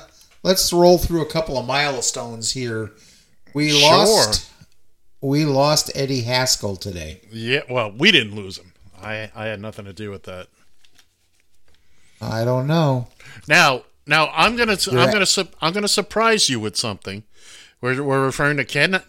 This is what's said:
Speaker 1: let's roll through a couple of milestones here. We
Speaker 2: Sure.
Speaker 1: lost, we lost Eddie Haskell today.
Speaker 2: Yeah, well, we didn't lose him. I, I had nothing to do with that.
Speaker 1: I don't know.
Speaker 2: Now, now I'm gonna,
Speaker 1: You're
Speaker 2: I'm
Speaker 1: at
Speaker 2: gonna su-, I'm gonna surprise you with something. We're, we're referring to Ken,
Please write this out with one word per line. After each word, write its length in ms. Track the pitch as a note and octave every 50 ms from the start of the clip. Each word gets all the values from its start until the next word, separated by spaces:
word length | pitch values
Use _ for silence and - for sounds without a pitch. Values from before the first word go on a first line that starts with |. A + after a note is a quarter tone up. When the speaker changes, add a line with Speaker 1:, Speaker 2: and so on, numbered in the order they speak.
| - - _ _ - _ _ - -
Speaker 1:
let's 300 | F3 F#3+ F#3 - - F3
roll 240 | F3 F3 F3 F3+ E3+
through 220 | - - E3+ E3
a 60 | D3+ D3+
couple 280 | - E3 D#3+ - C#3+ B2+
of 80 | A#2+
milestones 880 | B2 C3+ C#3+ D3 D3 C3+ A#2+ A#2 - - C3 A#2+ A#2+ A#2 A2+ A2+ G#2+ -
here. 400 | C3 B2+ A#2 A2+ A2 A2 G#2 - _ - - - _ _ _ _ - - - -
We 180 | C#3+ D3+ D3+
Speaker 2:
Sure. 360 | D3 D3 C#3+ D3+ E3 F#3+ G#3
Speaker 1:
lost, 440 | G#3 A3 F#3 B2 G#2+ G#2+ - - - - - - - - - - - - _ _ - - -
we 240 | - C3+ C#3 D3 D#3
lost 460 | D3+ C3+ C3 C#3+ D3 D3+ D3+ - - -
Eddie 280 | D3 C#3 C3 C#3 C3 A#2
Haskell 540 | A#2 B2+ B2+ C3 B2+ - - - G#2 G2
today. 440 | F#2 - G2+ F2+ E2+ D#2 D#2 D#2 - _ -
Speaker 2:
Yeah, 300 | A2 A2+ A2+ A#2 B2+ D3 - -
well, 240 | B2 B2+ A2+ G#2 G2
we 180 | A#2 F#3+ G#3+
didn't 240 | F#3+ C#3+ A2+ G#2 G2+
lose 220 | G#2+ G2 F#2+ F#2
him. 160 | - - - _ _ - - - -
I, 300 | G2+ G#2+ A2 G#2+ A2 G#2 -
I 120 | A2+ G#2+
had 140 | A2 G#2+ G2
nothing 240 | G2+ A2 G#2+ - G2+
to 80 | G2 F#2
do 180 | G#2 G#2+ G#2
with 120 | G2 F#2 -
that. 260 | - F#2 F2+ F2+ - _ _ _ - - - - - - - _ _ _ _ _ _ _ _ _ _ - - - - - - _ - - - - - _ - -
Speaker 1:
I 220 | A#2 A2 A2 A#2
don't 220 | B2 B2+ B2+ C3
know. 420 | C#3+ D#3+ E3+ D#3+ C#3+ C3 B2+ B2 - _ - - - - - -
Speaker 2:
Now, 360 | - D3 F3 E3+ D3 B2+ A#2+ - _ _ _ _
now 240 | C#3+ D3+ D#3+ D#3 C#3 C#3+
I'm 240 | D#3+ E3+ G#3 A#3+
gonna, 200 | A#3+ A#3+ A3+ G3+ E3 - F#3+
Speaker 1:
You're 100 | - -
Speaker 2:
I'm 80 | F3 F3+
Speaker 1:
at 40 | -
Speaker 2:
gonna 140 | G#3 F#3+
su-, 220 | - - G3+ F#3 - - -
I'm 120 | - D#3+ F3
gonna 160 | G#3 G#3 G3+
surprise 600 | - - F#3+ - - G#3 A3+ A3+ A3+ G#3+ - -
you 100 | C3 A2+
with 180 | G#2+ G#2+ -
something. 480 | - - A2+ G2+ - - G2+ F#2+ G#2 G#2+ _ - - - - - - - - _ _
We're, 220 | - B2 B2+ C3 D3
we're 220 | C#3 C3+ C3+ C3+
referring 340 | C3+ B2+ - D3 C#3+ D3 C#3+
to 60 | B2+
Ken, 380 | - - C#3+ D3 F3 F#3+ F#3 -